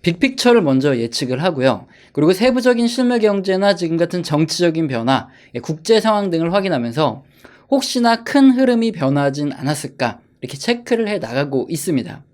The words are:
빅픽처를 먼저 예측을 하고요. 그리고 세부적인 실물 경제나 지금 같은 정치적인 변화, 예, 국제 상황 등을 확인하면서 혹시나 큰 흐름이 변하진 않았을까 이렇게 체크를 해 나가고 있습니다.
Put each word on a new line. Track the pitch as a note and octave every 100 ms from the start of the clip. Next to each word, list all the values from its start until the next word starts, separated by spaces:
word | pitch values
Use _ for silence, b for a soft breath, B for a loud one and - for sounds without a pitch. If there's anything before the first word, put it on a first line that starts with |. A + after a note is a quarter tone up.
빅픽처를 | E3+ E3+ C4+ C4+ B3 A#3+
먼저 | D#3+ C3 C#3+ B2+
예측을 | A#2 A#2 B2+ B2+
하고요. | F3+ D#3+ C3 G#2+ - b b
그리고 | - D3+
세부적인 | F3+ B3 B3 B3 A#3 A#3
실물 | A#3+ B3 B3
경제나 | G#3+ G3+ F#3+ F#3 G3+
지금 | F3+ E3+ E3
같은 | E3+ F3+
정치적인 | - D3+ D#3 - F3 D#3+ D#3+
변화, | B2 A#2 C3 - b b -
예, |
국제 | - D#3 D#3+ A3
상황 | A3 G#3 G3+
등을 | E3 E3
확인하면서 | G3 F#3+ D3 A#2+ A#2 D3 G#2+ b b b b b
혹시나 | C4+ C4+ B3+ A#3 A3+
큰 | A#3 C#4 C4+
흐름이 | B3+ C4 A#3+ A3+
변하진 | E3+ C#3 C#3 C#3+ C#3 D3
않았을까 | - C3 D3+ C3+ - B2 - _ _
이렇게 | - -
체크를 | - A#3+ - A3+ G#3+
해 | G3+
나가고 | A2+ B2 C#3+ C3+ -
있습니다. | E3 - C#3+ - - _